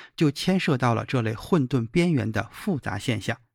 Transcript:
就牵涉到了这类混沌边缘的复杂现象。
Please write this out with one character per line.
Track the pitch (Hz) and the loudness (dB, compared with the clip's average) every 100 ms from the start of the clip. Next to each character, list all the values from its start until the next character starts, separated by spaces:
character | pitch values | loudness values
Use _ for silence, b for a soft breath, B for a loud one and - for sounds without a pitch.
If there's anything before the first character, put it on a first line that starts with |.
| B - | B 0
就 | 156 | 0
牵 | 135 - 185 | 2 0 2
涉 | - 127 | 2 2
到 | 123 | 2
了 | 110 107 | 2 0
这 | 131 | -2
类 | 110 | -2
混 | 110 - 180 127 | -4 0 2 2
沌 | 135 113 | 0 0
边 | 170 175 | 2 2
缘 | 147 107 | 2 0
的 | 107 - | -2 -6
复 | - - 160 | -6 -4 -4
杂 | - 101 | -4 -6
现 | - 107 | -4 -4
象。 | 98 113 _ | -4 -8 _